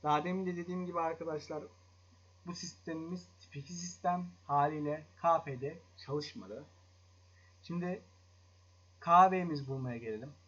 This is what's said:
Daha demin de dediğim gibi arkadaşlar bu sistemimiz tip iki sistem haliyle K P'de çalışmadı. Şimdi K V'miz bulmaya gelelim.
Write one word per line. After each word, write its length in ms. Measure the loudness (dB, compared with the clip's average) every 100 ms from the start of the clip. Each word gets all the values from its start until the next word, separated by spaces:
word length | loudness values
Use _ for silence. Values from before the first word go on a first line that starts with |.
Daha 200 | 2 2
demin 220 | 2 -2 -2
de 120 | -4
dediğim 280 | -4 -6 -4
gibi 140 | -2
arkadaşlar 640 | -2 -2 -6 -6 -6 -10 -10 -18 -20 -20 -20 -20 -20 -18 -12
bu 100 | -10
sistemimiz 720 | -10 -12 -10 -8 -6 -10 -12 -20
tip 160 | -16 -14
iki 180 | -12
sistem 580 | -10 -10 -4 -2 -2 -4 -12 0
haliyle 580 | 2 2 0 -4 -4 -8 -2
K 220 | 4 4
P'de 360 | 2 -6 -6 -8 -18 -20
çalışmadı. 680 | -6 -6 -6 -12 -12 -12 -14 -20 -20 -20 -20 -20 -20 -20 -20 -20
Şimdi 400 | -8 -4 -4 -6 -10 -20 -20 -20 -20 -20 -20 -20 -20 -8
K 320 | 8 10 10
V'miz 360 | 8 0 -2 -4
bulmaya 300 | -4 -4 -6
gelelim. 360 | -6 -8 -8 -16